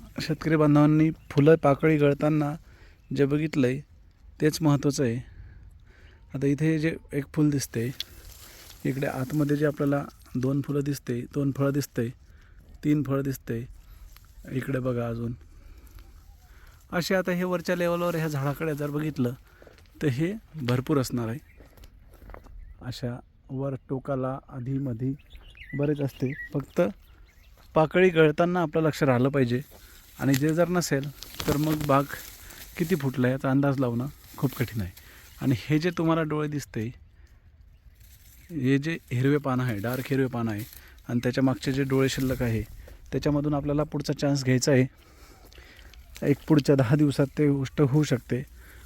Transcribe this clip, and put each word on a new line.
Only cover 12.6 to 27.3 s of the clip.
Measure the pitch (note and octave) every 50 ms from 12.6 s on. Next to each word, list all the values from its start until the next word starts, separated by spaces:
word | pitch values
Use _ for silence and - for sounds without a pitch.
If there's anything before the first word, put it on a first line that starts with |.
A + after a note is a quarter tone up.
| - - - - -
तीन | D3 D3+ D3+ C3+
फळं | C3 C#3 C#3
दिसते, | C#3 C#3 B2+ - - - A#2+ A#2 B2 - - - - - - - - - - - - - - - - -
इकडे | C3+ C3 B2 - C3+ C3
बघा | B2 C3 B2 A#2+ A#2
अजून. | A#2 A#2 A#2 A#2+ A#2 A#2+ - - - - - - - - - - - - - - - - - - - - - - - - - - - - - - -
असे | F#3+ F3+ D#3+ - F#3+
आता | F#3 F3+ F#3+
हे | F3+ F3 F#3
वरच्या | F3+ F3+ E3+ E3 - F3+
लेवलवर | F3 F3 E3+ F3 F3 F3 F3 E3+
ह्या | D#3+ D#3+
झाडाकडे | D#3+ D3 C3+ C3+ C#3+ C3+ - E3 D#3+ D3
जर | C#3 D3 D3
बघितलं | C#3+ D3+ D#3 D#3 C#3 C#3 B2 A#2+ C3 - - - - - - - - - - - - -
तर | E3
हे | D3 A#2 C3 D#3+ F3+ G#3+ A3+ - - -
भरपूर | D#3 C3 A#2 B2 B2+ B2+ - D#3
असणार | C#3 B2 - A#2+ A#2+ A#2
आहे. | A2 A#2+ D#3+ - - - - - - - - - - - - - - - - - - - - - - - - - - - -
अशा | - B2+ - - C3+ A#2+ A#2+ - - _ _ _ _ -
वर | C3+ C3 C3+ C#3 C3+ - _ -
टोकाला | C#3 B2+ - - C#3 B2+ C3 C3 C3 C#3+ - -
आधीमधी | C3+ C3 A#2+ C3+ C3+ C3+ C#3 C3 A#2 A2+ B2+ C3 C#3 - - - - - - - - - - - -
बरेच | C#3 C#3+ D3+ D3+ C#3+
असते, | C#3+ C3 - - C3+ B2+ D3+ - - - -
फक्त | C#3+ C3+ - - - F3 G#3 - - - - - - - -